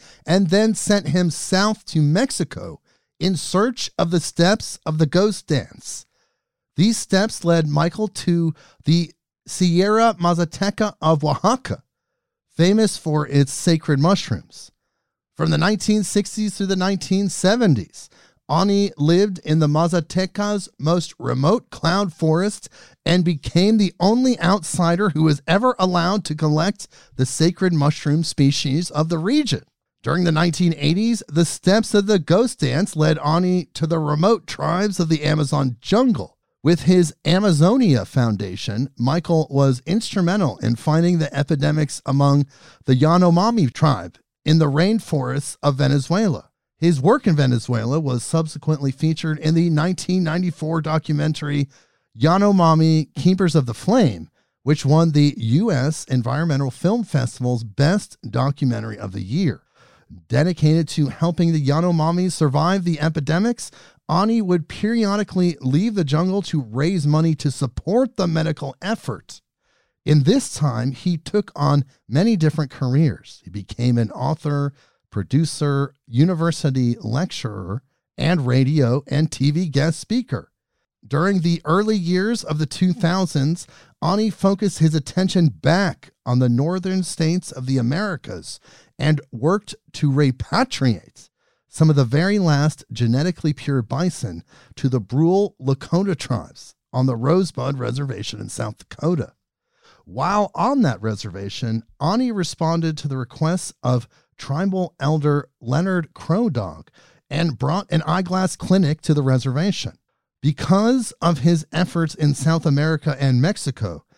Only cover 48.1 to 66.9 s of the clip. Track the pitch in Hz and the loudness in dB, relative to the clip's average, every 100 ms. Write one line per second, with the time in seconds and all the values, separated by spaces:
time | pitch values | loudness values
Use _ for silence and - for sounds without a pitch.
48.1 | 123 - 160 160 151 - 151 139 127 160 | -4 -2 -2 -2 -4 -4 -2 -2 -2 -2
49.1 | 160 160 156 156 165 170 151 170 180 - | -2 -4 -2 0 2 2 2 0 -2 -2
50.1 | 185 165 170 180 - 156 165 156 156 - | -2 0 -2 -4 -4 -4 -4 -2 -4 -2
51.1 | 147 151 151 147 143 139 _ _ _ _ | -2 -2 -4 -4 -2 -4 _ _ _ _
52.1 | 110 151 190 202 196 165 160 160 156 147 | 0 2 4 4 6 6 6 4 4 0
53.1 | - 170 185 180 156 123 107 - 247 160 | 0 2 4 2 2 0 -4 0 4 2
54.1 | 90 - _ _ _ 135 156 135 156 165 | 0 -12 _ _ _ -2 0 4 4 4
55.1 | 151 147 - 113 139 226 139 139 156 - | 4 2 2 0 2 2 0 -2 -4 -2
56.1 | 127 117 139 170 139 139 - 175 240 208 | -2 -2 -2 -2 -2 -4 -2 0 0 -2
57.1 | 143 - - 123 123 113 - 147 202 - | -2 -2 -4 -2 -2 -4 0 2 0 -4
58.1 | - 110 123 135 - 135 110 110 - 104 | -16 -6 -2 -2 0 -2 -2 -6 -10 -10
59.1 | 101 95 147 180 - _ _ _ _ - | -8 -6 -2 -2 -4 _ _ _ _ -20
60.1 | 95 - 123 170 170 156 160 156 - 139 | -18 -4 0 0 2 2 2 0 -2 -2
61.1 | - 170 170 170 156 139 147 180 160 156 | -2 -2 0 0 0 0 0 2 0 0
62.1 | 175 185 - 151 139 165 196 175 151 156 | 0 -2 0 0 2 0 0 -2 -2 -2
63.1 | 156 135 160 226 240 - - - _ - | -2 -2 0 0 -2 -10 -18 -20 _ -4
64.1 | 165 214 226 190 180 151 - 208 233 208 | 0 2 0 0 -2 -2 -6 -2 0 0
65.1 | 208 202 185 180 160 131 143 226 202 147 | -2 -2 0 0 0 0 0 0 -2 -2
66.1 | 151 185 196 - 160 117 117 160 | 0 0 -2 -2 -4 -4 -2 -2